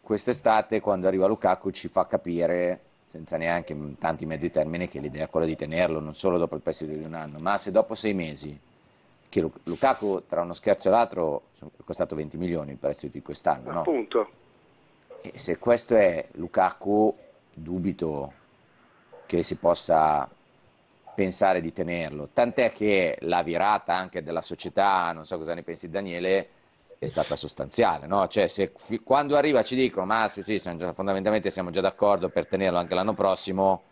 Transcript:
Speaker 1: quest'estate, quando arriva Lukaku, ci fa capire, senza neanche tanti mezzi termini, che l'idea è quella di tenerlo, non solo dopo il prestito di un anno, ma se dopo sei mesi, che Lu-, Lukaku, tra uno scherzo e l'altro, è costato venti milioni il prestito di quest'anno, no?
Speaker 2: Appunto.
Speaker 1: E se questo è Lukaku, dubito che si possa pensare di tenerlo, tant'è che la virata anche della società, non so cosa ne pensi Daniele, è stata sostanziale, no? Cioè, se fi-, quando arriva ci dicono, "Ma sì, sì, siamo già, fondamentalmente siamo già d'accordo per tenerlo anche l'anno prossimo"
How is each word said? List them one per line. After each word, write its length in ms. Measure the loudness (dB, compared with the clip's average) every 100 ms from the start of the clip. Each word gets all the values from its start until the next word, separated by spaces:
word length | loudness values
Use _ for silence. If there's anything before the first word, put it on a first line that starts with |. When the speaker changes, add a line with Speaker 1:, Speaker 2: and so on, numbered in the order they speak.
Speaker 1:
quest'estate, 800 | -2 -2 0 0 4 4 4 0
quando 260 | 0 2 2
arriva 180 | 4 2
Lukaku, 440 | 2 2 0 -2
ci 180 | -6 -4
fa 180 | 0 0
capire, 720 | -2 -2 0 0 2 0 -4 _ _
senza 320 | _ -16 -8 -4
neanche 400 | 0 -2 -2 -8 -10 -6
tanti 260 | -4 -4
mezzi 260 | -4 -4 -2
termini, 380 | 0 0 -2 -6
che 120 | -6
l'idea 240 | -10 -6
è 40 | -2
quella 180 | 0 0
di 100 | -2
tenerlo, 420 | -4 0 0 0
non 140 | -6
solo 240 | -4 0 2
dopo 160 | 0
il 60 | -2
prestito 300 | -6 -6 -6
di 100 | -8
un 80 | -8
anno, 240 | -10 -10 -6
ma 180 | -2 -2
se 120 | 0
dopo 220 | 0 0
sei 200 | -2 -2
mesi, 440 | -2 -4 -8 -12 -14 _ _ _ _ _ _ _
che 120 | 0
Lu-, 120 | 0 -4
Lukaku, 580 | -8 0 2 2 0 -2 -2
tra 140 | -4
uno 100 | -2
scherzo 340 | -4 2 2 4
e 20 |
l'altro, 500 | 4 4 0 -2 -2 _ _
è 220 | -20 _
costato 300 | -14 -4 -4
venti 240 | -4 -6 -4
milioni 320 | -4 -2 -4
il 80 | -6
prestito 340 | -4 -4 -8
di 80 | -12
quest'anno, 480 | -12 -4 -2 -2 -2
no? 80 | -4
Speaker 2:
Appunto. 500 | 0 -2 0 -2 -2 _ _ _ _ _ _ _ _ -16
Speaker 1:
E 120 | -16 -10
se 200 | -4 -2
questo 360 | 2 2 4 6
è 280 | 6 2 -6
Lukaku, 800 | -8 -4 2 2 0 2 4 4 2 -12 _ _
dubito 800 | -16 -6 -2 -2 -2 -4 -4 -8 -12 _ _ _ _ _ _ _ -20 -4
che 160 | -2
si 140 | 0 0
possa 680 | 2 2 4 4 4 2 -2 -10 _ _ _ _ _ _ -18 -4
pensare 440 | -2 2 2 2
di 120 | -2
tenerlo, 560 | -6 -4 -2 -4 -6 -6
tant'è 380 | 0 0 2 0
che 460 | 2 2 4 2 0
la 200 | -2 0
virata 520 | 0 0 2 2 0
anche 280 | -2 -2 -8
della 200 | -6 -6
società, 680 | -6 -8 -6 0 4 4 0
non 120 | -4
so 120 | -8 -8
cosa 160 | -6
ne 80 | -8
pensi 260 | -8 -12 -8
Daniele, 580 | -6 -6 -4 0 0 0 _ _ _ _ -10
è 80 | -4
stata 300 | -2 -2 -2
sostanziale, 720 | -6 -8 -6 2 2 2 0
no? 200 | 0 2
Cioè, 200 | 2 2
se 260 | 2 -2 -4
fi-, 240 | -8 -8
quando 340 | 2 2 4 4
arriva 260 | 4 4
ci 120 | 2 2
dicono, 300 | 2 0 0
"Ma 220 | 2 2
sì, 140 | -2
sì, 160 | -4 -4
siamo 200 | -2 -6
già, 140 | -6
fondamentalmente 580 | -4 -2 0 2 2 0
siamo 200 | -2 -4
già 100 | 0
d'accordo 460 | 0 2 2 4 2
per 160 | -2 -2
tenerlo 320 | 0 2 2
anche 160 | 0
l'anno 180 | 0 0
prossimo" 680 | 2 2 2 -2 2 2 2 _